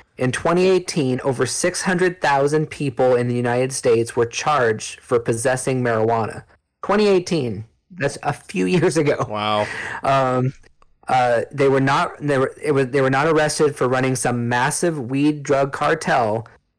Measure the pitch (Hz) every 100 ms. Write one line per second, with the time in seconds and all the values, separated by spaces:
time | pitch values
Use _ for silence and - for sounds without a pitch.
0 | - - 127 - 165 175 185 185 185 -
1 | 131 127 - 123 127 - 180 180 - 180
2 | 180 175 147 143 143 156 151 - 143 117
3 | 127 123 123 123 120 123 131 131 131 117
4 | 117 - 117 - - 147 120 110 - -
5 | - 120 117 113 127 131 143 131 123 113
6 | 110 113 104 - - _ _ _ - 202
7 | 208 190 180 165 123 101 110 _ _ 87
8 | 139 - 143 139 - 185 185 180 185 151
9 | 143 135 127 107 107 107 104 - - -
10 | 143 135 131 127 127 - - _ - _
11 | - 127 123 117 - 139 139 135 135 143
12 | 175 - 147 139 131 - - 139 131 139
13 | 131 135 151 151 151 - 151 139 127 127
14 | 131 131 135 120 120 123 131 151 175 156
15 | 113 135 147 151 139 139 139 - 147 160
16 | - 147 113 110 - - _